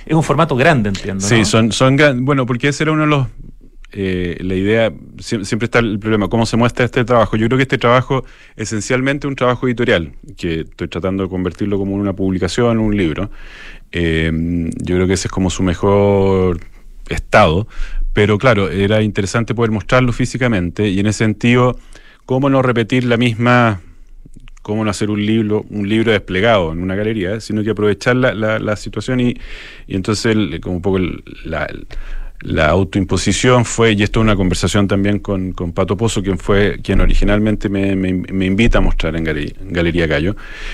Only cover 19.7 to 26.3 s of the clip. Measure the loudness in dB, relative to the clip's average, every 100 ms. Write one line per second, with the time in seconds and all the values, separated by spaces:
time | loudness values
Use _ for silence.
19.7 | -2 0 2 2 0 -2 0 0 0 -2
20.7 | -2 0 0 0 0 0 0 2 4 4
21.7 | 0 -8 -20 -20 -14 -4 0 2 2 2
22.7 | 0 0 0 2 2 0 0 2 4 4
23.7 | 0 -6 -20 -20 -20 -20 -20 -20 -14 -6
24.7 | -4 -2 -2 -2 0 0 0 2 -2 -4
25.7 | -6 0 2 2 2 0